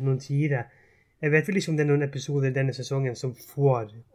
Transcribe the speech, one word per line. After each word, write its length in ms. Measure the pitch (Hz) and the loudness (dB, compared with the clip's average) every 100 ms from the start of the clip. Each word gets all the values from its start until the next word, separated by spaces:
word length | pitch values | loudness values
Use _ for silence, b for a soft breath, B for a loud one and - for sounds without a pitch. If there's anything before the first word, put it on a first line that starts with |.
noen 180 | 135 131 | 0 -2
tiere. 460 | - 143 151 135 117 b b b b b | 0 0 0 0 -4 b b b b b
Jeg 80 | 156 151 | 2 2
vet 120 | 156 | 2
vel 80 | 202 | 0
ikke 100 | - | 0
om 60 | 156 | 0
det 80 | 147 | 2
er 60 | |
noen 160 | 143 143 | 2 0
episoder 440 | 139 127 143 135 131 | -4 -4 0 0 0
denne 160 | 135 123 | 0 -2
sesongen 400 | 123 135 135 117 | -4 -2 -2 -4
som 180 | 135 117 | -6 -8
får, 560 | - - 139 123 107 110 - | -10 0 4 4 0 -10 -12